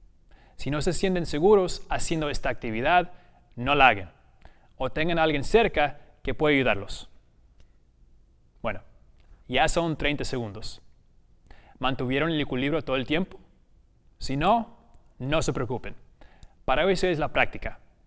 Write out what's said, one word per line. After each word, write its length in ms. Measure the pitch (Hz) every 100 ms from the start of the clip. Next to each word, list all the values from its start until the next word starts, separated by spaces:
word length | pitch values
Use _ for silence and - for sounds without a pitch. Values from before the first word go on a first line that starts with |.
| - - _ - - -
Si 160 | 131
no 100 | 151
se 120 | 185
sienten 340 | - 196 180 160
seguros 580 | 147 185 208 180 - -
haciendo 420 | 143 - 160 151
esta 180 | 131 135
actividad, 640 | 120 120 110 156 175 170 - - - _ -
no 200 | 127 143
la 140 | 127
hagan. 220 | 104 85 - _ - - - _ -
O 120 | 131
tengan 300 | 147 165 165
a 40 |
alguien 200 | 160 143
cerca 560 | 135 220 202 156 143 - - -
que 100 | -
pueda 220 | 120 151 139
ayudarlos. 520 | 120 98 98 - - - _ _ _ - - _ _ _ - - _ _ _ _
Bueno, 180 | 113 101 - - - - - - -
ya 200 | 127 156
son 280 | 160 165 147
treinta 280 | 143 139
segundos. 580 | 127 131 107 107 - - - - _ _ _ _ - - - -
¿Mantuvieron 540 | 131 135 127 135 160
el 100 | 156
equilibrio 420 | 139 127 139 156
todo 120 | 135 131
el 100 | 120
tiempo? 340 | 156 190 - - _ _ _ _ _ _ -
Si 180 | - 139
no, 400 | 175 233 220 - _ - _ -
no 240 | 131 156
se 100 | 147
preocupen. 400 | 135 120 123 - - - - - - - _ -
Para 260 | 135 185
eso 140 | 180 185
es 140 | 160
la 120 | -
práctica. 460 | 139 120 101 - - - _